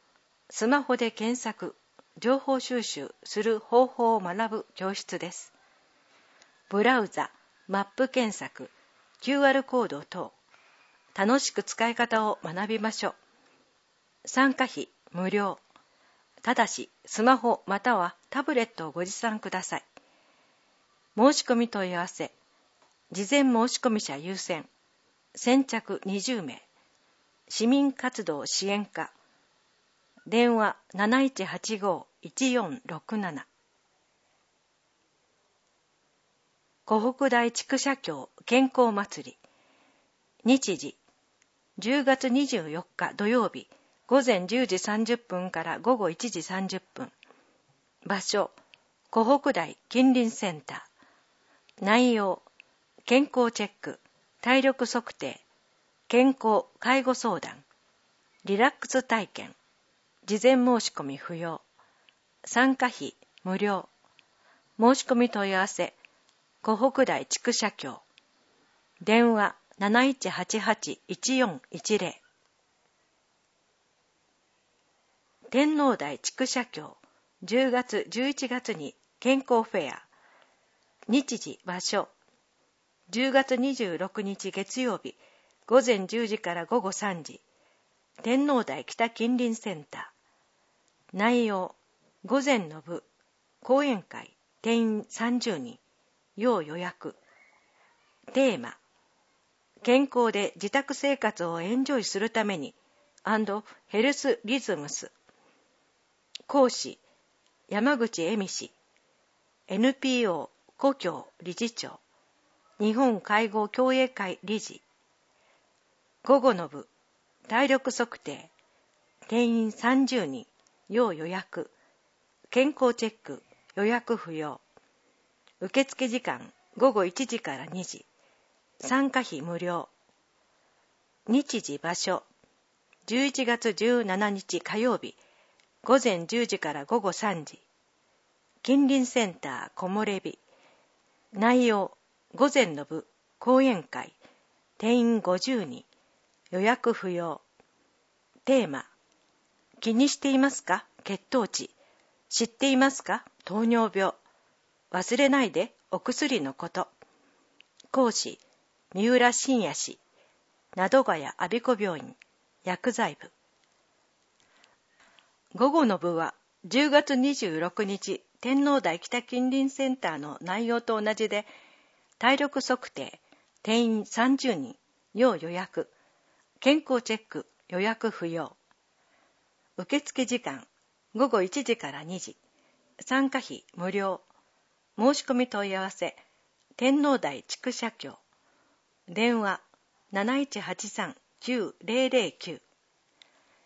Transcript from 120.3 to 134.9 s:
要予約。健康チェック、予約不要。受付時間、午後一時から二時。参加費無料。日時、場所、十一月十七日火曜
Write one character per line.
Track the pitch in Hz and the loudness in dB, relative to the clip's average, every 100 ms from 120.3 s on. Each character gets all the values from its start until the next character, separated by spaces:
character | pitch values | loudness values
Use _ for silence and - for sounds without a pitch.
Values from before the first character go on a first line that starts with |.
| 135 - _ _ _ - | -8 -14 _ _ _ -4
要 | 220 226 | 0 0
予 | 160 165 | -2 -6
約。 | 185 - 175 - _ _ _ _ _ _ _ - | -8 -8 -10 -12 _ _ _ _ _ _ _ -2
健 | 247 277 285 | 2 2 2
康 | 247 | 0
チ | 233 220 | 2 -4
ェ | |
ッ | - | -8
ク、 | - 135 _ _ _ | -16 -16 _ _ _
予 | 190 214 | -2 0
約 | 240 240 220 | 0 -2 -6
不 | 165 | -6
要。 | 156 147 127 _ _ _ _ _ _ _ _ _ - | -8 -8 -10 _ _ _ _ _ _ _ _ _ -12
受 | 180 269 | -2 0
付 | 269 - 254 | 0 -2 -4
時 | 240 | -4
間、 | - 123 120 _ _ 208 | -6 -8 -10 _ _ 2
午 | 262 | 2
後 | 208 180 | 4 0
一 | - 254 | -2 -6
時 | 233 | -6
か | 165 135 | -8 -10
ら | |
二 | - 180 | -10 -10
時。 | - - _ _ _ _ _ _ _ - | -12 -14 _ _ _ _ _ _ _ -12
参 | 262 262 277 | -2 0 0
加 | 262 | -2
費 | 233 147 | -4 -8
無 | 170 170 | -8 -6
料。 | 175 170 - _ _ _ _ _ _ _ _ _ _ _ _ _ - | -4 -6 -8 _ _ _ _ _ _ _ _ _ _ _ _ _ 0
日 | 254 277 220 | 2 2 -6
時、 | - 143 | -6 -8
場 | 165 | -6
所、 | 175 - 180 - _ _ _ _ _ _ _ - | -4 -2 -4 -6 _ _ _ _ _ _ _ -4
十 | 240 | 0
一 | 277 269 240 | 0 0 0
月 | 240 226 | 0 -2
十 | 180 226 247 | 0 2 2
七 | 202 185 208 | 0 0 -2
日 | 196 - 175 | -2 -6 -8
火 | - 202 | -6 -2
曜 | 247 | 0